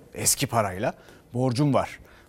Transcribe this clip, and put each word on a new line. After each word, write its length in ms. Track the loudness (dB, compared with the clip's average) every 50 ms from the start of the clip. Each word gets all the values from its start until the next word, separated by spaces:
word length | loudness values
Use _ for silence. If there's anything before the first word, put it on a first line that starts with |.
| -12 -16 -10
eski 340 | -4 -2 0 0 0 -2 0
parayla 460 | 0 0 0 0 -2 -2 -4 -4 -4 -6 -14 -20 -20 -20 -20 -8 -4
borcum 400 | -2 0 0 2 2 2 4 4
var. 260 | 2 0 0 -6 -14 -20 -20 -20 -20 -20